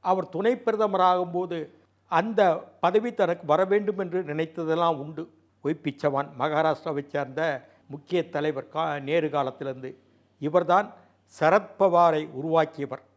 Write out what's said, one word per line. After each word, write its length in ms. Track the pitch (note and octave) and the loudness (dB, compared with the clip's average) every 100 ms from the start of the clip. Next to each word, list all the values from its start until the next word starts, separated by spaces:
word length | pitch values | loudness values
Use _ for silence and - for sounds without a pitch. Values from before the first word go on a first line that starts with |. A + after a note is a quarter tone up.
அவர் 240 | F#3+ F#3 F3+ | 0 0 -2
துணை 180 | D#3+ G#3 B3+ A#3 | -2 0 0 0
பிரதமராகும்போது 920 | G#3+ G#3+ G3 F#3 F3+ F3 F3 F3+ E3+ D3+ _ _ _ _ | 0 0 4 4 4 0 -4 -4 -6 -8 _ _ _ _
அந்த 300 | E3+ G#3 G#3+ F#3+ D#3 - _ | -2 0 2 4 2 -4 _
பதவி 260 | F3 G#3 A#3+ - | 2 2 0 0
தனக்கு 260 | F3+ F3 D3+ | 0 0 2
வர 100 | D#3 F#3+ | 2 4
வேண்டும் 280 | G3+ G#3 G3 | 2 0 -4
என்று 160 | F#3 F3 D#3 | -4 -4 -4
நினைத்ததெல்லாம் 680 | D3+ E3 E3 D#3+ D#3+ E3+ D3+ | -4 -4 -4 -2 2 2 0
உண்டு. 200 | D3 D#3 E3+ _ _ _ | -6 -12 -14 _ _ _
ஒய் 180 | C#3+ D#3 | -6 -4
பி 80 | D3 C#3 | -6 -4
சவான் 280 | D3 C#3 D3 B2+ | -2 -2 -6 -4
மகாராஷ்டிராவை 640 | C#3+ D3+ D#3+ D3 E3 C#3+ C#3+ | -2 0 0 0 -4 -6 -4
சேர்ந்த 280 | D3 C3 C3 D#3+ C3+ - _ _ | -6 -6 -4 -4 -4 -10 _ _
முக்கிய 280 | D3+ _ F3+ E3+ D3+ | -18 _ -4 -2 -4
தலைவர் 320 | D3+ C3+ - | -4 -4 -8
கா-, 260 | D3+ D#3+ D3 C#3 | -4 -4 -4 -2
நேரு 200 | E3 D#3 D3 | -2 0 -2
காலத்திலிருந்து. 560 | C3+ B2+ C#3 C3 C3 - _ _ _ _ C#3+ | -2 -4 -10 -8 -12 -16 _ _ _ _ 0
இவர்தான் 420 | F3 E3 F3+ G3+ - _ _ _ - | 0 4 2 2 -12 _ _ _ 0
சரத்பவாரை 840 | D#3 G3 - - G3 F3 E3+ D#3 D#3 C3+ | 4 4 0 0 2 6 4 4 -4 -8
உருவாக்கியவர். 640 | D#3 D#3+ D#3 - C#3 C3 _ | 0 0 0 -4 -10 -10 _